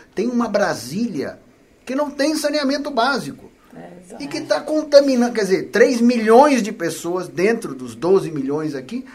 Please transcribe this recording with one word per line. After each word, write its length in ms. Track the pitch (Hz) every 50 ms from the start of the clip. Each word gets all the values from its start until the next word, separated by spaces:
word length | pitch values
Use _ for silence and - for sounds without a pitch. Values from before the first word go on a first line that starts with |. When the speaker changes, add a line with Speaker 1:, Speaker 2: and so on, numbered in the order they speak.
| - _ -
Speaker 1:
tem 140 | - 208 240
uma 200 | 247 240 240 220
Brasília 920 | 202 202 202 170 147 107 113 123 147 202 240 220 180 139 117 92 80 - - _ _ _ _ _ _ _ -
que 100 | - 247
não 140 | 277 294 277
tem 280 | - - 269 311 311
saneamento 520 | - - 294 294 302 285 262 277 294 285 302
básico. 600 | 277 226 233 269 277 220 151 139 - - - - _ _ _ _ -
Speaker 2:
É, 160 | - 170 175 175 180 -
exato. 180 | - - - 285
Speaker 1:
E 60 | 277
que 120 | - 302 311
tá 180 | - 294 294
contaminando, 760 | - - 311 311 294 294 294 285 285 277 262 233 240 240 -
quer 80 | 220 202
dizer, 280 | 180 190 165 - -
três 300 | - 202 240 285 262 226
milhões 640 | 233 240 254 233 220 220 226 240 285 302 277 240 196
de 80 | 214 220
pessoas 540 | - 170 160 156 - - 170 175 185 175 147
dentro 460 | 135 147 180 214 233 220 - 160 135
dos 200 | 127 127 120 110
doze 340 | 113 151 170 196 185 151 160
milhões 460 | 156 143 131 135 143 156 156 151 135
aqui, 280 | 131 120 - 233 262 269 - -